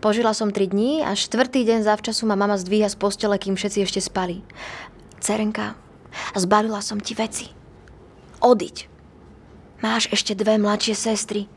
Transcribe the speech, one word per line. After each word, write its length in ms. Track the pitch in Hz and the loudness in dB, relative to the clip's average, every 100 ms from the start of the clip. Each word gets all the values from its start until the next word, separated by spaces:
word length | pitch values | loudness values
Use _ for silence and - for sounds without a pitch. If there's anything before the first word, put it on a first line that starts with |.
Požila 320 | 214 214 226 214 | 2 2 2 0
som 160 | 214 | -2
tri 160 | 208 196 | 0 0
dní 400 | 196 233 311 - | 2 0 0 -2
a 80 | 208 | -2
štvrtý 480 | - 226 247 262 | -2 0 2 2
deň 240 | 226 226 214 | 2 2 4
zavčasu 400 | 214 226 220 220 | 2 0 -2 0
ma 80 | 196 | 2
mama 240 | 202 202 | 2 2
zdvíha 320 | 180 214 208 | 2 2 2
z 80 | 202 | 0
postele, 400 | 202 202 214 202 | -2 0 0 0
kým 160 | 196 190 | 0 -2
všetci 240 | 208 202 190 | -2 -2 -2
ešte 160 | - | -2
spali. 400 | - 190 185 175 - - - - - - - - | -2 -2 -4 -6 -10 -16 -14 -14 -16 -20 -20 -8
„Dcerenka, 560 | - 214 214 214 208 - - - - - - 202 | -4 0 0 -2 -6 -8 -20 -20 -16 -12 -6 -2
zbalila 480 | 180 208 220 208 | 2 2 2 -4
som 160 | 208 208 | -6 -6
ti 160 | - 226 | -6 -4
veci. 320 | 220 - - - - - - - - - - - | -4 -6 -12 -18 -20 -20 -20 -20 -20 -20 -20 2
Odiď. 480 | 247 233 - - - - - - - - - - - - | 4 4 2 -10 -18 -20 -20 -20 -20 -20 -20 -20 -20 -6
Máš 320 | 220 226 - | -2 0 0
ešte 240 | 208 - 202 | -2 -2 0
dve 240 | 214 214 | 2 4
mladšie 340 | 208 208 226 | 4 2 0
sestry. 540 | 202 226 214 - 208 202 | -2 0 -2 -2 -6 -6